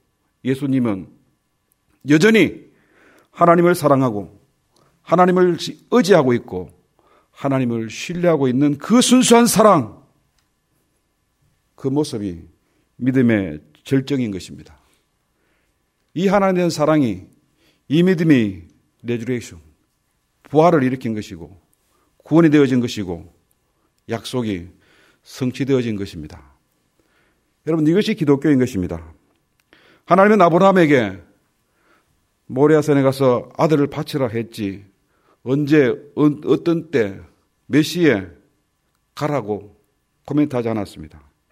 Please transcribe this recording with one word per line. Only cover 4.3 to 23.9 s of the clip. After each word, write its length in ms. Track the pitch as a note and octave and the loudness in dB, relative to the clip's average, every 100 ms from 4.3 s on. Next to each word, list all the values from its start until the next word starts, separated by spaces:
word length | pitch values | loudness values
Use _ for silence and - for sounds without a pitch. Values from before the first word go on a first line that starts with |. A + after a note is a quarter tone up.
| - _ _ _ _ _ _ | -18 _ _ _ _ _ _
하나님을 540 | - E3+ F3+ F#3 F3+ E3 - - _ | -2 2 2 4 2 0 -6 -14 _
의지하고 440 | A#3 F#3 F#3 C3 | 0 4 4 4
있고 360 | A#2+ - F#2 F2+ _ _ _ _ _ _ | -2 -4 -12 -14 _ _ _ _ _ _
하나님을 600 | _ C#3+ C3+ B2 A#2 A2 | _ -4 -2 -2 -4 -8
신뢰하고 580 | - - F3 F3 D#3+ C3+ | -12 -12 -4 -2 0 0
있는 300 | B2+ D3 C#3+ | 0 0 -2
그 220 | - A#3 | 0 2
순수한 460 | B3 B3 G#3+ A#3 A#3+ | 4 2 4 4 4
사랑, 560 | F3+ G#3+ F3+ A2 - _ _ _ _ _ _ _ _ _ _ _ _ _ _ _ _ _ | 4 4 4 0 -10 _ _ _ _ _ _ _ _ _ _ _ _ _ _ _ _ _
그 140 | _ C3+ | _ -6
모습이 540 | C#3 D3 A#2+ G2+ E2 E2 _ _ _ _ - | -4 -4 -6 -10 -10 -16 _ _ _ _ -6
믿음의 640 | B2 C3 B2 A2 F#2+ D2+ - _ | -2 0 2 0 -2 -8 -18 _
절정인 460 | - C3+ C3 C#3 A#2+ | -4 -4 -2 -4 -4
것입니다. 480 | F#2+ - C#2 - _ _ _ _ _ _ _ _ _ _ _ _ _ _ | -8 -12 -18 -20 _ _ _ _ _ _ _ _ _ _ _ _ _ _
이 160 | - F#3+ | -4 0
하나님에 280 | F3+ G3 F#3 | 0 0 0
대한 140 | F3 | -2
사랑이, 560 | D#3 D3+ D#3 B2+ F#2 - _ _ _ _ _ - | 0 0 2 0 -4 -12 _ _ _ _ _ -4
이 140 | C#3+ | 0
믿음이 640 | F3+ F3+ E3 C#3 G#2+ F#2 E2+ _ _ _ | 2 2 2 2 0 -6 -16 _ _ _
레저레이션, 560 | A2+ A#2 A2+ B2 - F2 D#2 _ _ _ _ _ _ _ _ | -10 -8 -6 -8 -10 -20 -20 _ _ _ _ _ _ _ _
부활을 320 | C#3+ E3 E3 | 2 4 4
일으킨 320 | C3 C3 A#2+ | 0 -4 -8
것이고 440 | G#2+ G#2 F2 D#2+ F2+ _ _ _ _ _ _ | -10 -10 -16 -20 -20 _ _ _ _ _ _
구원이 320 | - D3+ E3+ | 0 4 4
되어진 300 | D3 C#3 B2+ | 4 2 0
것이고 520 | A#2 - F#2 E2+ E2 _ _ _ _ _ _ | -4 -6 -10 -12 -14 _ _ _ _ _ _